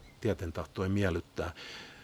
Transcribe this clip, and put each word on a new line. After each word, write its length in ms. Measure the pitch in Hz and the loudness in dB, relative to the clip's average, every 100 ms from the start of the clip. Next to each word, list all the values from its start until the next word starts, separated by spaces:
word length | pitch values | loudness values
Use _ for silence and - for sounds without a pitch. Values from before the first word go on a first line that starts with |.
| - - | -8 -2
tieten 320 | 110 92 87 | 0 2 0
tahtoen 380 | 85 80 - 95 | -4 -4 0 2
miellyttää. 600 | 101 95 87 - - 82 - - - - - | 4 4 4 -2 -4 -4 -4 -12 -12 -14 -16